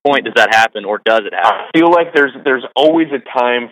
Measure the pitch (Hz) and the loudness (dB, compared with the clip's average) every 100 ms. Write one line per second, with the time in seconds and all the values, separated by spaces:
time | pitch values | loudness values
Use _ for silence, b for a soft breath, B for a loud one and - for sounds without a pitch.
0 | 143 135 110 113 104 110 113 107 98 104 | -2 -2 0 0 2 4 2 -2 -6 -4
1 | 113 113 101 92 107 98 - 160 170 175 | 0 -2 -2 -2 -2 -2 -2 0 4 2
2 | 170 151 139 127 139 127 123 127 156 165 | 2 0 0 -2 -4 -4 -4 0 2 2
3 | 160 139 - 131 123 123 120 | -2 -6 -6 -2 0 -2 -6